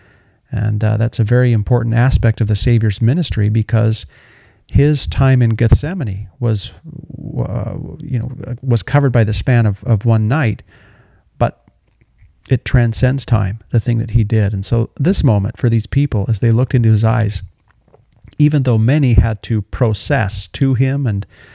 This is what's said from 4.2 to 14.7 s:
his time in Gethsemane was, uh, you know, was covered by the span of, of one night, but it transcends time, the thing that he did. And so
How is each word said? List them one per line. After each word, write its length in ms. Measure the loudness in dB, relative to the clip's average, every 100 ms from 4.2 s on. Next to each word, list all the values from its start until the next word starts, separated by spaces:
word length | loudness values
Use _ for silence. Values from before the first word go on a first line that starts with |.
| _ _ _ _ _
his 380 | 2 2 2 -2
time 360 | 0 2 4
in 80 | 2
Gethsemane 800 | 2 4 2 2 -6 -6 -8 -12 -6
was, 340 | -4 -2 -6 -16 -20 -18 -18 -16 -10 -6
uh, 360 | -6 -6 -8 -10 -12 -14
you 220 | -8 -6
know, 360 | -6 -10 -12 -8
was 220 | -2 -2
covered 260 | 2 2 4
by 140 | 2
the 100 | 0
span 320 | 0 0 2 2
of, 160 | -2
of 220 | -2 0
one 240 | 2 0 0
night, 340 | 0 -2 -4 -10 _ _ _ _ _ _ -4
but 280 | -4 -6 _ _ _ _ _ _ -20 _ -4
it 160 | -4
transcends 600 | 0 0 2 0 -2 -2 -2
time, 340 | 0 0 -6 -4
the 100 | -2
thing 180 | 0 -2
that 120 | 0
he 120 | 0
did. 320 | 2 0 0
And 100 | -2
so 260 | -2